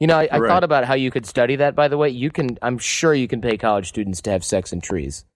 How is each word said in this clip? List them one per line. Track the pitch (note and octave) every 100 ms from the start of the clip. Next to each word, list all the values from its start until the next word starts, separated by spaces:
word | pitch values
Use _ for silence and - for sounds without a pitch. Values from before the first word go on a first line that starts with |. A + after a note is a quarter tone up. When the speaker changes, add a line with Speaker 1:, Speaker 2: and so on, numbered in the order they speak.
Speaker 1:
You | D#3
know, | D#3+
I, | D#3
I | D3
Speaker 2:
Right. | A#2
Speaker 1:
thought | F3 F3
about | C#3+
how | B2 C3+
you | C3
could | C3 A2
study | - A#2+ C3+
that, | C#3+ C3+
by | D3
the | D3
way. | D3+
You | B2 C3
can, | D3 C3 A2+
I'm | A#2+ B2
sure | - - D#3+
you | D3 B2
can | A#2+
pay | A#2 A2
college | A2+ G#2 F#2+
students | A2 G2+ F2+
to | G#2+
have | F#2+
sex | - G2 F2+
in | F2+
trees. | - F#2 C#2 - -